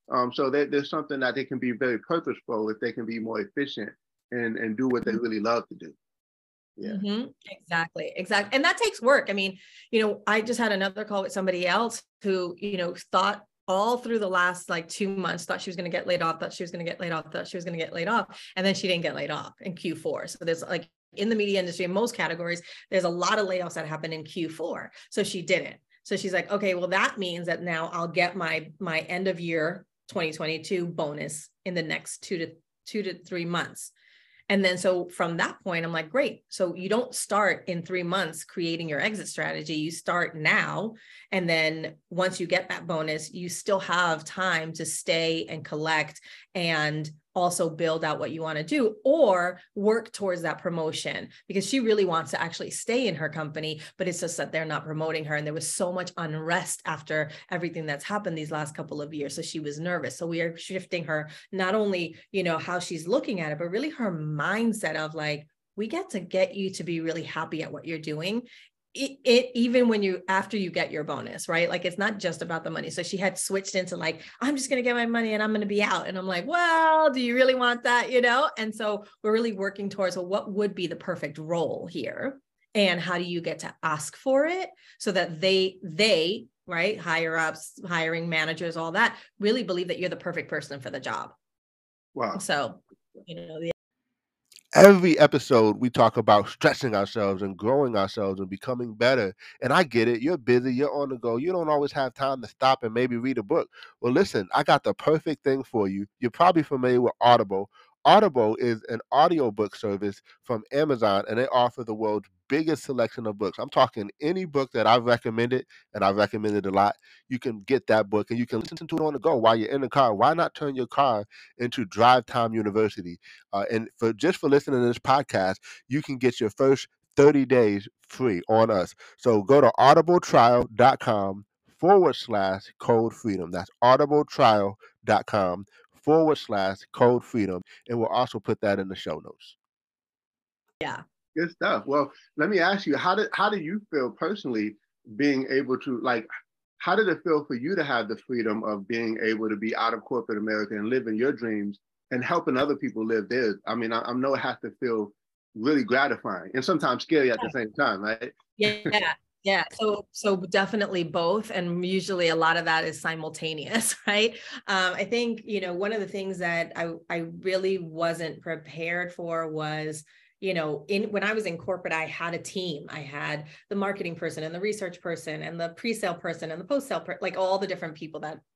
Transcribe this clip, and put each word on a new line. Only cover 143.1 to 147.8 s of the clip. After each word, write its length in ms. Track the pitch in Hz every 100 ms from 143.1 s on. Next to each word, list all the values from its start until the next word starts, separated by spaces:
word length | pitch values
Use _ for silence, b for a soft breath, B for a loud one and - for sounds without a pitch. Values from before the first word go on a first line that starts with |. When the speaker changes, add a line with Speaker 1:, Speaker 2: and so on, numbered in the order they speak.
| 196
Speaker 1:
did, 140 | 208
how 160 | - 208
do 80 | 208
you 240 | 156 208 202
feel 200 | 147 123
personally 640 | - 165 202 143 110 107 - _ _ - 110
being 280 | 143 135 135
able 280 | 135 127 127
to, 200 | 143 120
like, 260 | 123 120 113 - - _ _ -
how 180 | - 196
did 140 | 202
it 100 | 156
feel 200 | 180 151 147
for 100 | 123
you 200 | 139
to 80 | 190